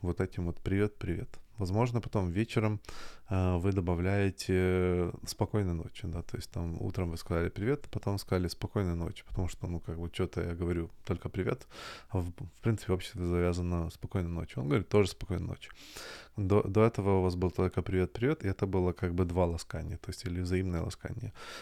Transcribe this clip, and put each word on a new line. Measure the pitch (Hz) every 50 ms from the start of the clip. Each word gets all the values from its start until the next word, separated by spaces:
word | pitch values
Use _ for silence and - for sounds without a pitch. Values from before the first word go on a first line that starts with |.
вот | - 87 85 -
этим | 95 - - 92 87
вот: | 85 80 -
«Привет, | - - 98 98 104 - -
привет». | - - 87 85 - - - - - - - -
Возможно, | - 98 87 98 110 123 120 117 117
потом | - - - 107 92 87
вечером | 85 101 113 - - 113 107 107 107 104 - - - - - - - - - -
а, | 95 92 92 90 90
вы | 87 90 98 95
добавляете | 98 85 90 87 85 90 95 101 101 98 98 - - - - 92 92 92 92 92 92 90 92 90 90 87 87 - - -
«спокойной | - - - 107 - - 107 98 90 85
ночи», | 82 - - - - -
да, | 87 85 85
то | - - -
есть | 87 - -
там | - - 85 85 82 -
утром | 101 98 98 98 90 85
вы | 82
сказали | - - - 87 82 87 -
«привет», | - - 101 127 147 - - -
потом | - - - 101 101 98
сказали | - - 98 92 90
«спокойной | 85 - - - - - 104 98 87 85
ночи», | 85 85 - - - -
потому | - - - 92 -
что, | - - -
ну, | 87 87 82
как | - - 82 82
бы, | 85 87
че-то | - - 92 - - 90
я | 87 85 85
говорю | 85 87 87 87 85 82 - - - -
только | - 90 - -
«привет», | 78 - 98 90 - 135 - - - - - - - - - - -
а | - 95
в, | 87 87
в | - - - 82 - -
принципе, | - 117 110 - - - 92
общество | 90 - - - 92 87
завязано | 87 87 87 87 90 87 90 87 87 87 85 82 85
«спокойной | - - - - - 98 87 85
ночи». | 85 82 80 - -
Он | 127 131
говорит | 147 143 107 87
тоже | - - 104 98 90
«спокойной | - - - - 90 87 85
ночи». | - - - - - - - - - - - - - - - - - -
До, | 107 98 92 101 104
до | - 98 95 107 110
этого | 113 - - 95 98 98 95
у | 90
вас | 90 90
был | 90 92 87
только | - - 92 90 - -
«привет, | - - 95 92 90 - -
привет», | 107 117 143 156 - -
и |
это | 98 95 - 104
было | 95 95 95 90 90 85
как | - 92 87 85
бы | 90 90
два | 85 85 92 87
ласкания, | 85 82 80 - - - 82 80 82 82
то | - - -
есть | - - -
или | 90 87 90
взаимное | 90 87 92 92 92 92 87 82 85
ласкание. | - - - - - - - 107 101 - - - - - -